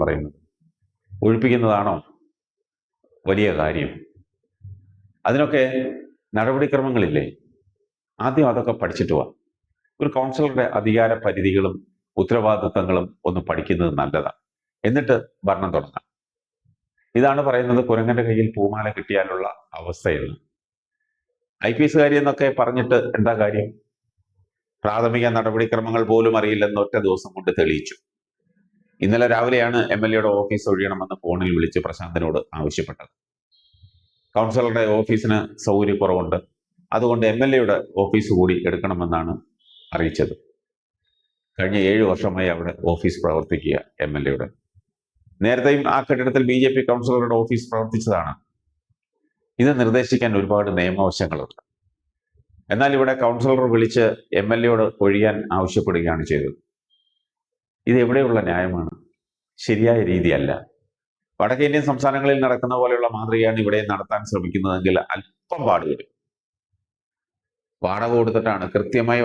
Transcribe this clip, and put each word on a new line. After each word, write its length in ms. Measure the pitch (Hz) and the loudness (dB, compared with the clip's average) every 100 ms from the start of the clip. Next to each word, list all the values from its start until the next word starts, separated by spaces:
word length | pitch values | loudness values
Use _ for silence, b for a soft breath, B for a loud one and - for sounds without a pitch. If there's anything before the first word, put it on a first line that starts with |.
പറയുന്നത്? 340 | 78 76 73 - _ _ _ _ _ _ _ - 107 | -2 -2 -6 -16 _ _ _ _ _ _ _ -2 0
ഒഴിപ്പിക്കുന്നതാണോ 720 | 113 127 120 113 104 104 82 - _ _ _ _ _ _ _ _ _ _ _ - | 2 2 2 2 0 0 -4 -8 _ _ _ _ _ _ _ _ _ _ _ -2
വലിയ 180 | 98 104 78 | 0 2 0
കാര്യം? 300 | 78 78 67 - - _ _ _ _ _ - - _ _ _ _ - | -2 -2 -6 -8 -18 _ _ _ _ _ -20 -20 _ _ _ _ -2
അതിനൊക്കെ 340 | 131 147 143 131 131 131 - - _ _ 107 | 0 0 0 0 -2 -6 -10 -16 _ _ -2
നടപടിക്രമങ്ങളില്ലേ? 880 | 117 135 143 143 131 123 87 73 67 - _ _ _ _ _ _ _ _ | 0 0 0 0 0 0 0 0 -4 -10 _ _ _ _ _ _ _ _
ആദ്യം 300 | 120 135 139 | -2 2 2
അതൊക്കെ 240 | 113 117 110 | 2 -2 -4
പഠിച്ചിട്ട് 320 | 90 - 85 76 | -4 -2 0 0
വാ. 80 | 65 - _ _ _ _ _ _ | -2 -10 _ _ _ _ _ _
ഒരു 80 | 143 135 | -4 -2
കൗൺസിലറുടെ 480 | 131 135 147 127 123 104 | -4 -2 -2 0 -2 0
അധികാര 340 | 107 113 113 113 | 0 2 2 0
പരിധികളും 500 | 104 92 95 98 95 90 - _ _ - | -2 0 0 2 0 -4 -14 _ _ -4
ഉത്തരവാദിത്തങ്ങളും 880 | 98 117 107 107 95 101 92 90 90 - - | 0 2 2 0 0 -2 0 0 -2 -6 -4
ഒന്ന് 120 | 90 - | -4 -4
പഠിക്കുന്നത് 440 | 80 - 87 85 71 | -6 -2 0 0 0
നല്ലതാണ്. 380 | 69 76 67 - _ _ _ _ | -2 -2 -4 -8 _ _ _ _
എന്നിട്ട് 320 | 107 135 127 120 - _ 98 | -2 -2 0 0 -2 _ -4
ഭരണം 220 | 95 92 | -2 -2
തുടങ്ങാം. 300 | 78 71 - - _ _ _ _ _ _ _ _ _ _ | -4 -6 -12 -16 _ _ _ _ _ _ _ _ _ _
ഇതാണ് 260 | 117 139 139 139 | 2 2 2 0
പറയുന്നത് 320 | 123 123 120 123 | 0 2 0 2
കുരങ്ങന്റെ 360 | 113 113 120 117 | 0 2 0 0
കയ്യിൽ 200 | 110 110 107 | 2 0 0
പൂമാല 320 | 101 107 107 98 | -2 -2 -6 -8
കിട്ടിയാലുള്ള 500 | 87 98 95 92 98 - _ 80 | -2 -2 -2 -4 -6 -10 _ -14
അവസ്ഥയെന്ന്. 580 | 85 85 - 76 67 76 _ _ _ _ _ _ _ _ _ _ _ _ 98 | -12 -6 -4 -2 -6 -12 _ _ _ _ _ _ _ _ _ _ _ _ -4
ഐ 20 | 117 | 0
പി 80 | 147 | 2
എസുകാരി 300 | 156 147 143 | 4 4 4
എന്നൊക്കെ 280 | 143 139 139 131 | 0 0 0 0
പറഞ്ഞിട്ട് 400 | 120 123 120 123 - - | 0 0 2 2 2 0
എന്താ 140 | 107 110 | 0 2
കാര്യം? 260 | 104 104 107 - _ _ _ _ _ _ _ _ _ _ | 0 0 -4 -8 _ _ _ _ _ _ _ _ _ _
പ്രാഥമിക 420 | 104 107 117 117 120 113 | -4 0 0 0 0 0
നടപടിക്രമങ്ങൾ 680 | 110 110 113 113 113 113 107 | 0 0 0 -2 -2 -2 2
പോലും 240 | 113 113 110 | 4 4 2
അറിയില്ലെന്ന് 420 | 104 107 104 104 | 0 0 0 0
ഒറ്റ 120 | 101 107 98 | -2 0 0
ദിവസം 240 | 92 - 95 | -2 -4 -6
കൊണ്ട് 140 | 92 87 | -4 0
തെളിയിച്ചു. 380 | 80 78 - - _ _ _ _ _ _ _ _ _ _ | 0 0 -6 -16 _ _ _ _ _ _ _ _ _ _
ഇന്നലെ 260 | 95 117 120 | 0 2 2
രാവിലെയാണ് 480 | 117 123 127 117 120 - | 2 2 2 2 0 0
എം 80 | 104 107 | 0 0
എൽ 60 | 110 | 2
എയുടെ 140 | 107 101 | 2 0
ഓഫീസ് 260 | 101 104 - | 0 -4 0
ഒഴിയണമെന്ന് 440 | 95 98 95 92 95 | 0 0 -4 -8 -8
ഫോണിൽ 280 | 85 90 92 85 | -4 -2 0 0
വിളിച്ച് 240 | 82 90 85 | 0 -2 -6
പ്രശാന്തനോട് 520 | 80 85 85 82 78 - 78 | -10 -8 -4 -2 -4 -6 -8
ആവശ്യപ്പെട്ടത്. 520 | 76 80 76 71 71 _ _ _ _ _ _ _ - _ _ _ _ | -6 -6 -8 -12 -20 _ _ _ _ _ _ _ -20 _ _ _ _
കൗൺസിലറുടെ 500 | 104 113 117 120 113 110 107 | -2 0 0 0 0 2 2
ഓഫീസിന് 400 | 110 110 110 107 92 - - | 2 0 2 0 -2 -6 0
സൗകര്യക്കുറവുണ്ട്, 720 | 101 101 101 98 92 90 90 - _ _ _ _ | 2 2 2 0 0 -2 -4 -6 _ _ _ _
അതുകൊണ്ട് 320 | - 120 117 110 | 0 0 2 2
എം 80 | 113 135 | 2 2
എൽ 60 | 131 | 2
എയുടെ 180 | 107 101 - 92 | 2 0 -2 -2
ഓഫീസ് 300 | 98 110 104 92 | 0 0 2 2
കൂടി 180 | 92 90 90 | 2 2 -2
എടുക്കണമെന്നാണ് 680 | 87 95 90 87 82 82 76 - _ _ - - 82 | -4 -4 -4 -2 -2 -4 -8 -12 _ _ -20 -10 -4
അറിയിച്ചത്. 380 | 82 - - - _ _ _ _ _ _ _ _ _ _ _ - | -4 -2 -4 -4 _ _ _ _ _ _ _ _ _ _ _ -4
കഴിഞ്ഞ 200 | 95 101 95 | -2 2 2
ഏഴ് 120 | 104 104 | 4 4
വർഷമായി 380 | 90 101 92 92 | 2 -2 0 0
അവിടെ 180 | 85 85 - 85 | 0 -4 -4 -2
ഓഫീസ് 280 | 85 92 - | 0 0 2
പ്രവർത്തിക്കുക 540 | 82 80 78 80 76 71 - _ 73 | 2 2 0 -2 0 -2 -4 _ -4
എം 60 | 73 | -2
എൽ 80 | 67 | -2
എയുടെ. 160 | 67 62 - _ _ _ _ _ _ _ _ | -4 -6 -12 _ _ _ _ _ _ _ _
നേരത്തെയും 380 | 104 127 131 143 143 | 0 2 2 2 2
ആ 20 | 139 127 | 0 -2
കെട്ടിടത്തിൽ 340 | 131 127 131 123 | -2 0 2 2
ബി 60 | 127 | 2
ജെ 60 | 131 | 2
പി 80 | 131 127 | 2 2
കൗൺസിലറുടെ 460 | 123 120 123 120 117 | 0 2 0 2 0
ഓഫീസ് 240 | 113 120 - | 0 -2 -2
പ്രവർത്തിച്ചതാണ്. 600 | 113 110 110 113 92 78 71 _ _ _ _ _ _ _ _ _ _ _ - | -4 -2 -2 0 -2 -2 -10 _ _ _ _ _ _ _ _ _ _ _ 0
ഇത് 120 | 127 135 | 2 2
നിർദ്ദേശിക്കാൻ 520 | 113 123 123 123 120 104 | 2 2 0 0 2 0
ഒരുപാട് 300 | 98 104 101 92 | 2 0 0 0
നിയമവശങ്ങളുണ്ട്. 800 | 90 92 95 - 87 78 65 - _ _ _ _ _ _ _ _ _ _ - | 0 0 0 0 -4 -4 -10 -16 _ _ _ _ _ _ _ _ _ _ -6
എന്നാൽ 180 | 107 139 139 | 0 2 2
ഇവിടെ 160 | 131 131 | 2 2
കൗൺസിലർ 380 | 120 120 131 131 127 | 0 0 0 2 2
വിളിച്ച് 300 | 113 117 120 110 - _ 92 | 2 2 2 2 0 _ -2
എം 80 | 104 | 0
എൽ 80 | 113 120 | 0 2
എയോട് 180 | 113 107 - | 2 0 2
ഒഴിയാൻ 320 | 101 101 107 104 - 92 | 2 4 2 0 -4 -2
ആവശ്യപ്പെടുകയാണ് 680 | 92 - - 85 85 80 73 | 0 0 0 0 0 -2 -2
ചെയ്തത്. 260 | 73 69 - _ _ _ _ _ _ _ _ _ _ _ _ - | -2 -2 -8 _ _ _ _ _ _ _ _ _ _ _ _ 0
ഇത് 80 | 123 | 2
എവിടെയുള്ള 360 | 120 135 131 113 90 | 4 2 2 2 0
ന്യായമാണ്? 440 | 87 92 87 80 - _ _ _ _ _ _ - | -2 -2 -4 -6 -10 _ _ _ _ _ _ -2
ശരിയായ 320 | 107 113 117 90 | 2 4 4 2
രീതിയല്ല. 400 | 92 85 71 69 69 - _ _ _ _ _ _ _ | 2 2 2 0 -4 -10 _ _ _ _ _ _ _
വടക്കേ 240 | 107 127 147 | -2 0 0
ഇന്ത്യൻ 160 | 151 139 | 0 0
സംസ്ഥാനങ്ങളിൽ 480 | 131 139 135 143 139 | 0 0 0 0 2
നടക്കുന്ന 300 | 131 123 123 127 | 2 0 -2 0
പോലെയുള്ള 260 | 123 120 120 110 | 0 2 0 -4
മാതൃകയാണ് 420 | 113 113 110 110 | -2 2 2 2
ഇവിടെ 160 | 104 107 104 | 0 0 -2
നടത്താൻ 300 | 98 98 107 107 | -6 -4 -6 -4
ശ്രമിക്കുന്നതെങ്കിൽ 640 | 98 87 98 95 92 92 92 - | -4 -4 -4 -2 -2 0 0 -2
അല്പം 460 | 92 - _ _ 170 120 | -8 -10 _ _ -4 0
പാടുപെടും. 400 | 87 80 71 - _ _ _ _ _ _ _ _ _ _ _ _ _ _ _ _ _ | 0 -2 -6 -10 _ _ _ _ _ _ _ _ _ _ _ _ _ _ _ _ _
വാടക 300 | 87 101 117 120 | -6 -4 -2 0
കൊടുത്തിട്ടാണ്, 440 | 113 107 110 98 92 | 0 0 -2 -4 -4
കൃത്യമായി 460 | 104 98 127 117 120 | -4 -2 -2 0 0